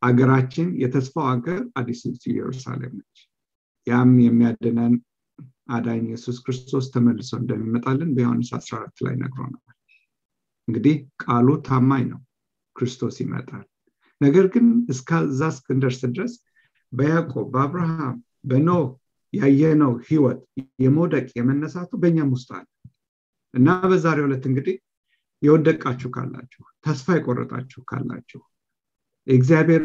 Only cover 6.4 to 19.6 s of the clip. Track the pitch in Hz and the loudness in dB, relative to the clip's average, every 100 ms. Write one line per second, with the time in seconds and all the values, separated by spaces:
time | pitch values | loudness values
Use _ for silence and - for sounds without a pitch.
6.4 | - 127 - 139 127 123 120 117 - 113 | -8 -8 -6 -6 -2 0 0 0 -6 -8
7.4 | 123 110 110 117 127 135 165 127 120 117 | -6 -4 -4 -4 -2 -2 -2 0 0 -2
8.4 | 120 117 - 113 104 - - 127 131 127 | -4 -8 -10 -12 -12 -10 -6 -6 -8 -10
9.4 | 127 - _ _ _ _ _ _ _ _ | -12 -14 _ _ _ _ _ _ _ _
10.4 | _ _ - 110 127 151 - - - 120 | _ _ -6 0 0 0 -4 -12 -2 2
11.4 | 123 151 - 131 127 135 123 - _ _ | 2 2 0 2 2 2 -2 -8 _ _
12.4 | _ _ _ - 123 - 117 - - - | _ _ _ -8 -6 -6 -8 -8 -8 -8
13.4 | - - - _ _ _ _ - 143 165 | -10 -18 -20 _ _ _ _ 0 2 4
14.4 | 190 240 233 120 - 127 - 165 156 131 | 4 4 4 2 0 -6 -2 -2 -2 -2
15.4 | 127 - - 135 131 120 123 123 240 - | -4 -6 -4 -2 -2 -2 -6 -6 -8 -10
16.4 | _ _ _ _ - 123 147 165 160 131 | _ _ _ _ -12 -2 0 0 -2 -6
17.4 | 98 127 143 175 165 165 135 120 - _ | -4 -2 -2 -2 -4 -4 -6 -8 -14 _
18.4 | 135 131 160 180 131 - _ _ _ - | -2 2 2 2 -2 -6 _ _ _ 0
19.4 | 139 139 | 4 4